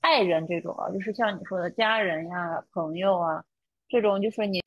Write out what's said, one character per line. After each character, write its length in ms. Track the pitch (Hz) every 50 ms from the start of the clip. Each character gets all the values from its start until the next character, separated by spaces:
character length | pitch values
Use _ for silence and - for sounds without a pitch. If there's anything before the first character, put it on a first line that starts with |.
爱 200 | - 330 320 262
人 240 | 202 180 170 160 160 160
这 120 | 175 165
种 160 | 170 170 -
啊， 140 | - - -
就 100 | 190 196
是 140 | 185 220 202
像 260 | 240 233 208 196 185
你 60 | 190
说 140 | - 196 180
的 100 | 170 175
家 320 | 180 - 220 214 226 220
人 260 | 208 185 160 156 165 170
呀、 360 | 180 180 175 170 165 - - _ -
朋 240 | 185 165 156 160 175
友 220 | 190 196 190 175
啊， 240 | 170 165 156 165 - _ _ _ _ _ _ _ _ -
这 140 | - 240
种 200 | 214 208 196 196
就 80 | 202 226
是 160 | 214 233 214 202
你 120 | 190 180 -